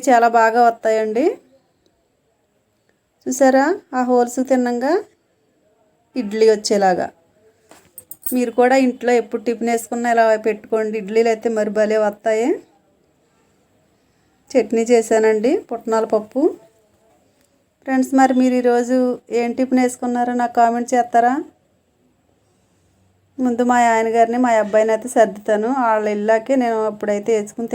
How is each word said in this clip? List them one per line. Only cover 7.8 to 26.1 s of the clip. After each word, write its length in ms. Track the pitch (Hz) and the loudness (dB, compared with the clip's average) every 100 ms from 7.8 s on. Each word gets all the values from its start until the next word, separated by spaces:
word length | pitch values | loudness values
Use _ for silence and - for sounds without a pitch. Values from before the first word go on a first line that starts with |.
| _ - - - - | _ -20 -20 -18 -6
మీరు 180 | 254 233 233 | -4 -2 2
కూడా 180 | 247 269 | 2 4
ఇంట్లో 280 | 262 247 233 240 | 2 0 0 0
ఎప్పుడు 200 | 226 233 214 | -2 -6 -6
టిఫిన్ 240 | 220 233 | -4 -4
వేసుకున్నా 400 | 233 226 240 240 | -4 -6 -6 -2
ఇలా 100 | 233 226 214 220 | 2 2 2 -2
పెట్టుకోండి, 480 | 214 - 220 220 220 | -6 -4 -4 -4 -6
ఇడ్లీలు 300 | 196 220 233 | -2 0 0
అయితే 180 | 220 226 214 | 0 -4 -4
మరి 160 | 214 202 | -2 0
భలే 200 | 214 220 | 0 0
వస్తాయి. 420 | 208 208 226 220 247 427 - _ _ _ _ _ _ _ _ _ _ _ _ _ _ _ _ _ _ | 0 -2 -4 -2 -2 -4 -8 _ _ _ _ _ _ _ _ _ _ _ _ _ _ _ _ _ _
చట్నీ 300 | 262 214 226 226 | -2 0 -2 2
చేశానండి, 600 | 240 220 226 220 214 233 392 - | 2 2 2 2 2 0 -2 -4
పుట్నాల 340 | 233 - 220 220 | -10 -4 -2 0
పప్పు. 300 | 214 214 254 320 - - _ _ _ _ _ _ _ _ _ _ _ | -2 -4 -6 -8 -10 -20 _ _ _ _ _ _ _ _ _ _ _
ఫ్రెండ్స్, 320 | - 262 254 269 | -4 -2 0 2
మరి 160 | 262 254 | 2 4
మీరు 140 | 254 254 | 2 2
ఈరోజు 360 | 247 240 240 254 254 240 - 226 | 2 0 0 0 0 -4 -6 -4
ఏం 100 | 233 233 | -4 -2
టిఫిన్ 240 | 262 254 | -2 0
వేసుకున్నారో 500 | 247 254 254 240 247 247 | 0 -2 -6 -2 -2 -2
నాకు 140 | 240 240 | -2 2
కామెంట్ 300 | 233 240 240 | 2 0 -2
చేస్తారా? 400 | 254 233 233 233 277 339 _ _ _ _ _ _ _ _ _ _ _ _ _ _ _ _ _ _ - | -2 2 2 2 0 -6 _ _ _ _ _ _ _ _ _ _ _ _ _ _ _ _ _ _ -6
ముందు 180 | 254 233 240 | -4 -2 0
మా 40 | 247 233 226 | 2 2 2
ఆయన 120 | 226 233 | 0 2
గారిని, 240 | 226 240 254 | 2 2 2
మా 80 | 226 | 2
అబ్బాయిని 300 | 208 214 220 220 | 2 2 2 0
అయితే 140 | 247 247 | -2 0
సర్దుతాను. 500 | 214 196 - 208 220 269 | 0 0 -4 -2 -2 -2
వాళ్ళు 240 | 233 220 214 | 0 0 -2